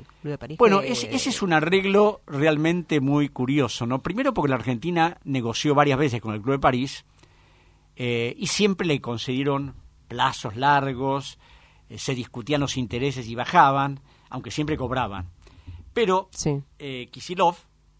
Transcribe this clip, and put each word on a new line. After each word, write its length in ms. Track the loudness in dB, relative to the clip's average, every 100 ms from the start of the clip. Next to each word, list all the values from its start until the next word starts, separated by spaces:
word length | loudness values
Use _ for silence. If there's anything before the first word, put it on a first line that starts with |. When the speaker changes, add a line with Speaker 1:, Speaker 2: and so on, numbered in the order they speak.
| -20 _
Speaker 1:
Club 120 | -10
de 60 | -10
París? 200 | -10 4
Speaker 2:
Bueno, 220 | 6 6
Speaker 1:
que 120 | 2
Speaker 2:
ese, 200 | -4 -4
ese 180 | -4 -2
es 120 | -2
un 100 | 0
arreglo 680 | 2 4 2 4 4 4 2 -6
realmente 720 | 0 2 2 2 0 0 0
muy 300 | 4 2 2
curioso, 560 | -2 0 2 0 -2 -4
¿no? 140 | -4
Primero 320 | -4 -2 -2
porque 180 | 0 0
la 60 | 0
Argentina 640 | -2 -4 -2 0 0 -2
negoció 500 | -4 -2 -2 -2 2
varias 240 | 4 4 2
veces 220 | 0 -2
con 140 | -4
el 80 | -4
Club 140 | -2 2
de 20 |
París, 440 | 2 2 -2 -8 -16 _ -20 _ _ _ _ _ _ -8
eh, 380 | -2 -2 -2 -4
y 80 | -4
siempre 400 | 2 2 2 0
le 140 | 0
concedieron 720 | -2 -6 -4 -2 0 -2 -4 -12 -20 _ -10
plazos 480 | 0 0 0 -8
largos, 840 | 0 2 4 2 -2 -2 -2 -4 -16 _ -20 -20 _ -18
eh, 100 | -8
se 160 | -6
discutían 460 | -4 -6 -10 -2 0
los 160 | 0 -2
intereses 500 | -4 -4 -4 -4 -8
y 80 |
bajaban, 640 | -8 2 6 6 4 0 -6 -14 _ _
aunque 240 | -12 -8
siempre 240 | -4 -4 -4
cobraban. 540 | -2 -2 -4 -6 -10 -16 -20 -20 -20 -20 -8
Pero, 340 | 0 2 2 0
Speaker 1:
Sí. 300 | -4 -4 -4 -6 -14
Speaker 2:
eh, 300 | -12 -12 -12
Kicillof 540 | -14 -8 2 2 2 _ _ _ _